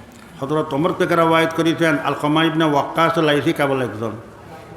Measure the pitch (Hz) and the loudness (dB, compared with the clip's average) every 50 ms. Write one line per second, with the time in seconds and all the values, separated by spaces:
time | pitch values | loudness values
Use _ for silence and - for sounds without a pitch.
0 | - - - - - - - - 139 135 156 156 151 - 139 139 160 180 175 185 | -20 -20 -20 -20 -20 -20 -14 -12 -6 -4 -2 -2 -2 -2 -2 0 0 0 0 -2
1 | 185 180 170 170 165 160 165 165 165 165 - - 160 165 156 131 165 160 151 143 | 0 0 2 2 4 4 4 4 2 2 0 0 0 0 2 2 2 2 2 0
2 | - 139 143 - - 147 151 160 160 165 156 160 165 156 147 143 135 - - 165 | -2 -4 -4 -2 0 0 2 2 2 2 2 2 2 2 2 0 0 0 0 0
3 | 160 165 - 170 160 151 147 143 123 170 156 156 147 135 135 131 127 113 104 107 | 0 2 2 2 2 2 2 2 0 0 0 0 0 0 0 0 -2 -4 -4 -6
4 | 117 110 107 113 - - - - - - - - - - - | -8 -8 -8 -10 -14 -18 -20 -20 -20 -20 -20 -20 -18 -18 -10